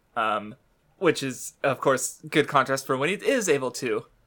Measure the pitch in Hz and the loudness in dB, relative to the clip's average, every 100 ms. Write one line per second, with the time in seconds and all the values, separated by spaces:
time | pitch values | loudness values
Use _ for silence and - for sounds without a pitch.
0 | _ 117 110 104 104 127 _ _ _ - | _ -2 -2 -2 -6 -14 _ _ _ -2
1 | 180 - 135 120 - - 143 127 147 127 | 0 0 -2 -8 -12 -4 -2 2 2 2
2 | - - 156 156 143 143 127 135 - 131 | -2 -8 0 0 4 2 2 0 -2 -2
3 | 151 202 - 269 190 139 127 - 123 107 | 0 0 0 2 2 2 0 -4 -4 -4
4 | - _ | -6 _